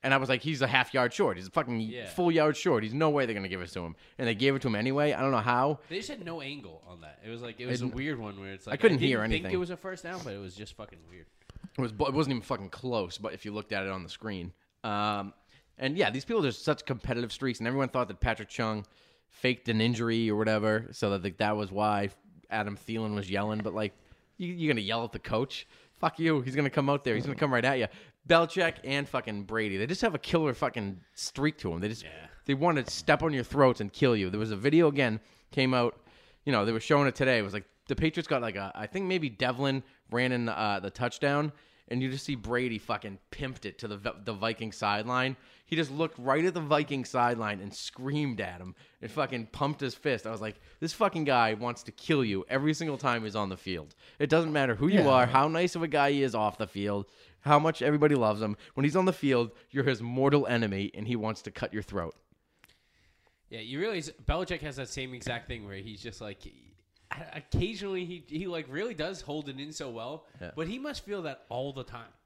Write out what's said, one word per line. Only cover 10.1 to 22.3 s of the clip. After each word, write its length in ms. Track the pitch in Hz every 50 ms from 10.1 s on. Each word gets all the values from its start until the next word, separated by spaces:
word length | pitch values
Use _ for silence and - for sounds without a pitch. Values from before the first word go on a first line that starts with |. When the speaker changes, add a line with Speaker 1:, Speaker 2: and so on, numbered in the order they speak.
| 180 185 170
Speaker 2:
but 100 | 131 101
it 40 | 101
was 180 | 101 92 90
just 200 | 95 104 - - _
fucking 220 | 110 104 - 87 82 82
weird. 160 | 87 90 78 - _ _ _ _ - - - - _ -
Speaker 1:
It 40 |
was, 100 | 131 120
it 220 | 107 101 - 139 131
wasn't 200 | 147 160 139 135
even 60 | 120
fucking 280 | 104 - 135 117 101 95
close, 480 | - - - 127 123 113 98 87 92 -
but 140 | 98 104 76
if 120 | 98 -
you 60 | 107 104
looked 180 | 104 101 -
at 120 | 107 98 95
it 60 | 95
on 120 | 95 95
the 80 | 90 80
screen. 420 | - - - 110 101 92 87 87 87 _ _ _ _ _ _
Um, 480 | 113 104 104 104 107 104 101 98 98 - _ _ _ _ - _ _ _ -
and 180 | 131 135 147
yeah, 140 | 180 185 104
these 160 | 107 131 -
people 180 | - 233 226 170
are 60 | 135
such 340 | 110 - - - 151 - -
competitive 460 | - 135 113 - - 123 117 120 113
streaks, 280 | - - 139 131 120 -
and 80 | 110 117
everyone 220 | 127 139 135 123
thought 180 | - 131 123 92
that 120 | 98 -
Patrick 300 | - 120 113 - 107 -
Chung 340 | - - 120 110 110 104 104 - _ _ _ _ _ _ _ _
faked 400 | _ - - 127 127 113 _ -
an 100 | 117 110
injury 460 | 110 117 123 110 117 117 113 113 113 110
or 60 | 104
whatever, 520 | 104 110 110 110 107 104 110 107 110 113 -
so 200 | - - - 104
that, 120 | 98 98 85
like, 140 | 101 87 -
that 180 | 107 104 107
was 160 | 107 104 95
why 380 | 95 98 107 107 104 101 101 101 - _ _ -